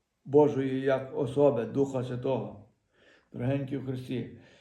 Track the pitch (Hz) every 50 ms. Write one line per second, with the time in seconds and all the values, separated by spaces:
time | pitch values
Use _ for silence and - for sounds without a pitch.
0 | _ _ _ _ - - 131 147 151 143 - 135 139 135 131 135 135 135 131 131
1 | 131 - - - 135 123 - 143 147 139 123 120 113 110 117 139 139 135 - 127
2 | 123 127 123 120 127 135 131 120 - - - - - _ _ _ _ _ _ _
3 | _ _ _ _ _ _ - - 120 127 139 143 139 127 143 135 123 131 131 127
4 | - - 131 120 - - - - - - - _